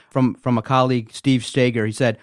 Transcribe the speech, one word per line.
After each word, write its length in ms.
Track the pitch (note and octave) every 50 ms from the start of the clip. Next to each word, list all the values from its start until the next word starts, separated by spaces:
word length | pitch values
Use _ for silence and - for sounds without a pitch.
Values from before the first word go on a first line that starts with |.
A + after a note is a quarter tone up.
| _ _
from, 260 | - C#3 B2+ A#2+ F#2
from 200 | - - B2+ B2
a 60 | A2+
colleague, 480 | G#2+ - C3+ B2+ B2+ B2+ B2+ B2 A2 -
Steve 320 | - - - C#3 C3 B2 -
Stager, 400 | - - C#3 B2+ B2 A#2 A#2+ G#2+
he 80 | A2
said, 240 | G#2+ - C3+ A#2+ G#2+ -